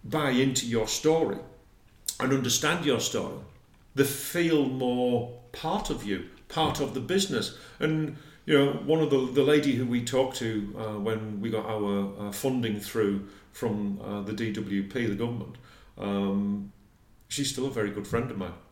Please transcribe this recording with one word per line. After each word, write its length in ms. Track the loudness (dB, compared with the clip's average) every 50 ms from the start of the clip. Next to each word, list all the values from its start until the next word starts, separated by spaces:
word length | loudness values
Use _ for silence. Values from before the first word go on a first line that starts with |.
| -8
buy 280 | -4 -4 -2 0 2
into 360 | 4 4 4 4 2 0 -2 0
your 200 | 0 0 0 0
story 520 | -2 0 2 4 4 4 2 0 -2 -6 -8 -14 -18 -20 -20 -20 -20 -20 _ -20 -20 -10 -10 -10 -6 -2
and 120 | 0 2
understand 540 | 2 2 2 2 0 2 2 2 0 2 2
your 140 | 2 2 2
story, 400 | 0 -2 -2 -2 -4 -4 -8 -10 -14 -16 -20 -20 _ _ -20 -20 _ _ 2
they 80 | 2 2
feel 640 | 4 2 -4 -6 -4 0 2 2 4 6 4 4
more 760 | 2 0 0 0 0 2 2 2 4 2 2 0 -2 -10 -16 -18 -16
part 380 | -14 -8 -4 -2 -2 -2 -2 -2
of 140 | -4 -4 -2
you, 240 | -4 -4 -4 -4 -10 -16 -20 -20 -6
part 320 | -2 0 0 0 2 0
of 140 | -2 -2 -2
the 80 | -6 -4 0 2
business. 420 | 2 2 2 0 -2 -2 -4 -8 -12 -18 -20 -8 -2
And, 380 | 0 0 2 0 0 -2 -6 -10 -16 -20 -20 -16 -2
you 80 | 4 4 6
know, 160 | 6 4 2 -2 2
one 160 | 2 4 4
of 80 | 4 4
the, 220 | 4 2 2 2 2 4
the 40 | 6
lady 300 | 6 6 6 6 4 2
who 120 | 2 2
we 180 | 2 0 0 0
talked 320 | 2 2 2 2 2 0 -4
to, 380 | -4 -2 -2 -2 -4 -4 -6 -6
uh, 220 | -6 -6 -4 -2
when 420 | -2 -2 -2 -2 -4 -6 -6 -4
we 80 | -4 -2
got 160 | -2 -2 -2
our, 600 | -2 -2 -2 0 0 0 0 0 -2 -4 -6 -8 -8
uh, 40 |
funding 480 | -6 -2 -2 0 0 0 0 0 -2 -4
through 480 | -6 -4 0 2 2 4 2 0 -2 -6 -16 -20 -20 -20
from, 480 | -10 -4 -2 -2 0 0 -2 -2 -4 -4
uh, 200 | -6 -6 -6 -6
the 120 | -4 -6 -4
D 200 | -4 -2 -4 -2
W 300 | -4 -4 -2 -2 -2 -2 -2
P, 180 | -2 -2 -2 -2
the 80 | -2
government, 400 | -2 -2 -4 -4 -6 -8 -10 -14 -18 -20 -20 -20 -20 -20 -20 -12 -8
um, 720 | -4 -2 0 0 0 2 0 0 0 0 -2 -2 -4 -10 -14 -20 _ _ _ _ _ _ -20 _ -14 _
she's 240 | -6 -4 -4 -4
still 140 | -2 -2 -4
a 60 | -2
very 200 | -2 -2 -2 -2
good 160 | -2 -6 -6 -2
friend 240 | -2 -2 -2 -2
of 60 | -4 -6
mine. 160 | -6 -6 -8 -12 -18 -20